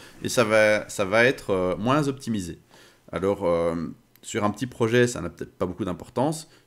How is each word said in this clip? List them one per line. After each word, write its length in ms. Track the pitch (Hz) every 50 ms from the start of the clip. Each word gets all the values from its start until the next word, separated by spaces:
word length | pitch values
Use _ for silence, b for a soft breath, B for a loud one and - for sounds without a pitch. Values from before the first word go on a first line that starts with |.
| B B B B
et 60 | - 104
ça 160 | - 127 117
va, 440 | 107 110 110 107 107 107 101 - -
ça 160 | - - 101
va 200 | 92 104 113 117
être, 260 | 131 131 - - -
euh, 260 | 98 92 90 90 87
moins 320 | 82 101 123 135 151 147 139
optimisé. 500 | 135 127 - 117 110 101 87 82 80 - _ b b b b b b b b -
Alors, 320 | - 87 92 98 101 98 98
euh, 440 | 85 85 85 85 85 82 85 80 65 - - _ _ _ _
sur 220 | - - - 110 104
un 60 | 107
petit 160 | 104 - 135
projet, 400 | 123 - - 120 110 117 123 120
ça 140 | 120 - -
n'a 100 | 87 85
peut-être 220 | - - 82 -
pas 140 | - _ 92
beaucoup 180 | 92 87 - 107
d'importance, 640 | 92 87 80 - - - 120 127 156 160 160 - b b b b